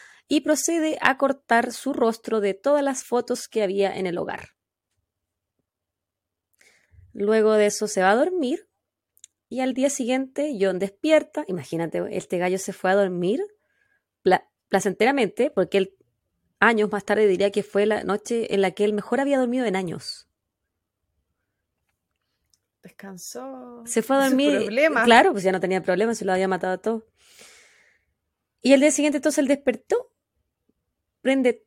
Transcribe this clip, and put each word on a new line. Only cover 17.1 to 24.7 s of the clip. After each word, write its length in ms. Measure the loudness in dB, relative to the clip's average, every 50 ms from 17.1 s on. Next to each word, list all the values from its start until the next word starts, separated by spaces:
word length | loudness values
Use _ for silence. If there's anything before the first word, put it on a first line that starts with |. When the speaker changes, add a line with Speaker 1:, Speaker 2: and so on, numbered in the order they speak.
| 2 4 4
Speaker 1:
diría 240 | 4 4 2 0 0
que 120 | 0 -2 -4
fue 240 | -2 0 0 2
la 160 | 2 0 -2 -2
noche 500 | -4 -4 -4 -4 -4 -4 -4 -2 -2 0
en 80 | 0
la 100 | 0 0
que 120 | 0 0 -2
él 100 | 0 0
mejor 260 | -2 -4 -4 -2 -2
había 200 | 0 0 0 0
dormido 260 | 0 0 0 -2 -2
en 100 | -2 -2
años. 520 | -4 -4 -6 -10 -10 -12 -14 -16 -16 -18 _ _ _ _ _ _ _ _ _ _ _ _ _ _ _ _ _ _ _ _ _ _ _ _ _ _ _ _ _ _ _ _ _ _ _ _ _ _ _ _ _ _ _ _ _ _ _ _ _ _ _ -20
Speaker 2:
Descansó 1000 | -20 _ -20 -20 -18 -18 -16 -16 -14 -14 -14 -14 -14 -16 -16 -18 -20 -20 -18 -10
Speaker 1:
Se 160 | -4 -2 -2
fue 140 | 0 2 2
a 40 | 2
Speaker 2:
de 60 | 4
sus 60 | 2
Speaker 1:
dormir, 300 | 2 4 4 2 2 0
Speaker 2:
problemas. 420 | -2 -2